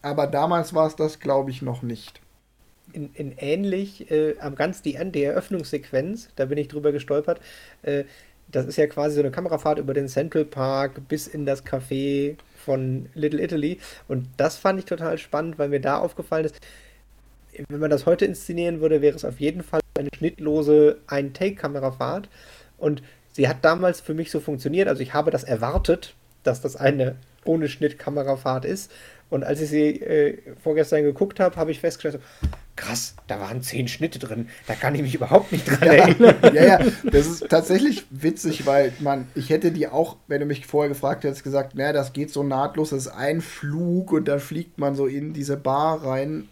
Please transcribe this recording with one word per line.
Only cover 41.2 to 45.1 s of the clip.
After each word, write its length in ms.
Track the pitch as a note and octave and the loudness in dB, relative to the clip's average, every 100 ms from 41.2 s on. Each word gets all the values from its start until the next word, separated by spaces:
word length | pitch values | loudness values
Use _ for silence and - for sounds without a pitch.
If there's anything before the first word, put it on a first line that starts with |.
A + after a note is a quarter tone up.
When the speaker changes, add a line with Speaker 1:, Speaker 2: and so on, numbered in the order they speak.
Speaker 1:
hättest, 200 | D3 C#3 | -4 -6
gesagt, 280 | C#3 C#3 C3+ C3+ | -4 -2 -2 -4
„Na, 160 | C#3 | -2
das 200 | D3+ C3 | -2 -4
geht 180 | C3+ D3 | -6 -6
so 100 | C#3+ | -4
nahtlos, 480 | C#3+ C3+ C#3+ - D#3 | -2 -2 -2 -2 -4
das 160 | C#3 B2+ | -4 -8
ist 60 | |
ein 280 | - C#3 D#3+ | -6 -4 -4
Flug 720 | E3 - D3 D3+ F3 F3+ F#3 | -6 -10 -8 -4 0 -2 0
und 140 | D#3 D3+ | 0 0
dann 140 | C#3+ | -2
fliegt 380 | C#3 D#3 E3+ - | -4 -10 -10 -4
man 160 | C#3+ C#3 | -2 0
so 100 | |
in 260 | C3+ | -2